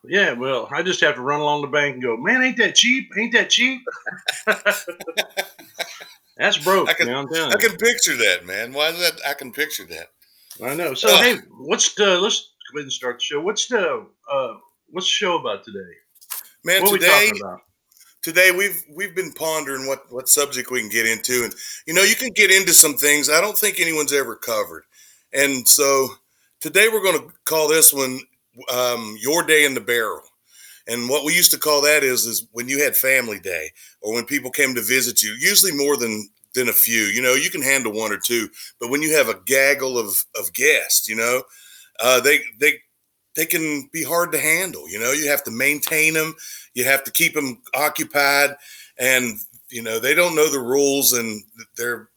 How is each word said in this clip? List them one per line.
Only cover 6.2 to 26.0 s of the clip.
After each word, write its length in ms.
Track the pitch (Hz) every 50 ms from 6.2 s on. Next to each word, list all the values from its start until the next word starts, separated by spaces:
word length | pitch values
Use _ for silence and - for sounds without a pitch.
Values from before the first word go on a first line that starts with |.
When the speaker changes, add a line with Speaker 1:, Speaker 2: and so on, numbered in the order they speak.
| _ _ _ -
Speaker 1:
That's 180 | 160 175 156 147
broke, 300 | 147 175 196 190 160 139
Speaker 2:
I 60 | 165
can, 120 | - 170 120
Speaker 1:
man, 80 | 123 139
I'm 100 | 139 131
telling 240 | 156 165 160 160
Speaker 2:
I 40 | 185 208
Speaker 1:
you. 60 | 226 226
Speaker 2:
can 80 | -
picture 400 | - 208 233 240 - - 175 147
that, 300 | 123 113 101 90 87 85
man. 260 | 90 95 101 113 120
Why 160 | 131 143 151 160
is 100 | 165 170
that? 220 | 175 165 156 - - 139
I 60 | 147
can 180 | - 147 127
picture 320 | 110 139 151 151 - - 98
that. 240 | 85 85 80 85 - _ _ _ _ _ _ _ _ - - 113
Speaker 1:
I 100 | 123 143
know. 200 | 165 175 151 131
So, 140 | 127 - - 180
Speaker 2:
Ugh. 80 | 170
Speaker 1:
hey, 120 | 147 - - - - _
what's 440 | _ - 131 147 202 - - - -
the, 240 | - 208 202 185 175
let's 340 | 190 226 233 - - - _ _ - -
go 60 | 139 147
ahead 60 | 143
and 80 | 135
start 240 | 131 - 127 123 120 -
the 40 |
show. 180 | - - 147 143
What's 260 | 160 190 214 202 - -
the, 380 | 247 220 185 160 135 113 98 - _ _ _ -
uh, 220 | 139 135 131 117 110 104 _ _ _ _ _ _
what's 180 | - 180 185
the 40 | -
show 260 | - - 208 185 175 156
about 240 | 131 117 104 95
today? 160 | - - 101 98 92 90 - _ _ _ _ _ - _ - - - - _ _ _
Speaker 2:
Man, 180 | 165 180 190
Speaker 1:
What 100 | 185 202
Speaker 2:
today, 140 | 202 190 165
Speaker 1:
we 200 | 180 196 202 208 214
talking 140 | 208 -
about? 180 | - 95 - - _ _ _ _ _ _ _ _ - _ _ _
Speaker 2:
today 280 | - 165 160 180 185 185
we've, 320 | 180 180 202 202 175 165 - 151
we've 220 | 147 165 202 196 165
been 180 | 180 180 156 139
pondering 520 | - 160 160 160 156 147 135 139 131 135
what, 240 | 135 135 131 - _
what 180 | 123 123 131 -
subject 420 | - 147 143 139 127 127 123 -
we 100 | 127 123
can 80 | 110 104
get 180 | 101 117 113
into. 380 | 113 113 107 - - 127 123 120
And, 100 | 110 110 - - - - - _
you 60 | - 165
know, 80 | 180
you 140 | 196 208 226
can 140 | - 254 247
get 180 | 180 - 208 190
into 220 | 190 190 190 175
some 220 | - - - 156 143
things 340 | 123 143 147 147 147 135 143
I 120 | 151 160
don't 160 | 190 208 202 -
think 200 | 214 208 185 180
anyone's 340 | 175 165 160 156 147 131
ever 220 | 143 143 135 117 107
covered. 500 | - - - 113 107 101 85 82 78 _ _ _ _ - - _ _ _ _ -
And 340 | 135 139 143 139 131 113 -
so 400 | - - 143 139 139 135